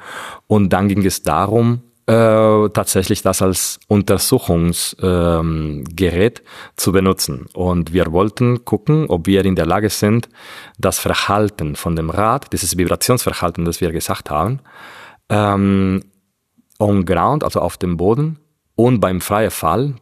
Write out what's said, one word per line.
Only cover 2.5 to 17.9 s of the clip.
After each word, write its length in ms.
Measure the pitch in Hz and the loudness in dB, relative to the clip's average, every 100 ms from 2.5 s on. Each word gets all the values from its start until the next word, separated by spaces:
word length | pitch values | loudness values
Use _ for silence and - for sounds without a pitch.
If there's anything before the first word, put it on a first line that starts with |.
| 107 107 | 4 2
tatsächlich 520 | - - 104 92 107 | 0 0 0 0 0
das 220 | - 92 | 0 0
als 360 | 95 92 - - _ | 0 0 -4 -8 _
Untersuchungs-, 1080 | 104 95 98 - - - 87 85 85 - - | 0 2 0 2 0 2 0 2 -2 -6 -4
ähm, 800 | 95 90 85 82 82 80 78 73 65 82 | 0 2 2 0 0 -4 -6 -8 -10 -2
Gerät 460 | 92 85 107 - _ - - - | -2 2 0 -2 _ -20 -20 -6
zu 140 | - | 0
benutzen. 540 | 92 95 92 - 67 - | 2 2 0 -4 -8 -10
Und 400 | - 90 87 80 | -4 0 0 0
wir 180 | 90 80 | 0 0
wollten 540 | 82 107 - 120 123 - | 2 0 0 0 0 -2
gucken, 400 | 107 - 156 156 | -4 0 0 2
ob 200 | 87 82 | -2 2
wir 180 | 98 95 | 2 2
in 100 | 90 | 0
der 120 | 80 | 0
Lage 240 | 92 104 | 0 0
sind, 380 | - 104 117 - _ - - - _ | 0 0 0 -2 _ -20 -20 -20 _
das 180 | 95 - | -2 -2
Verhalten 800 | - 85 - 101 107 - 78 73 | -2 -4 0 0 0 -2 -6 -4
von 200 | - 82 | -4 -2
dem 140 | 80 | -2
Rad, 420 | 87 107 135 - | -2 0 0 -4
dieses 220 | 85 90 90 | -6 -4 0
Vibrationsverhalten, 880 | 87 87 - 123 - - 87 85 85 | 0 0 0 0 0 -2 -4 -2 -4
das 160 | 82 | -2
wir 100 | 90 | -4
gesagt 400 | 80 - 95 - | -4 -6 -8 -4
haben, 300 | 76 90 135 - - - - - - _ | -2 -2 -2 -10 -20 -20 -20 -20 -20 _
ähm, 720 | 104 104 98 98 98 95 95 - _ _ _ _ _ _ _ | 0 2 2 2 2 2 -2 -6 _ _ _ _ _ _ _
on 260 | 104 101 87 | 0 2 2
ground, 380 | 85 95 147 | 0 2 0
also 160 | - - | -2 -2
auf 180 | 85 - | -4 -4
dem 200 | 92 | -4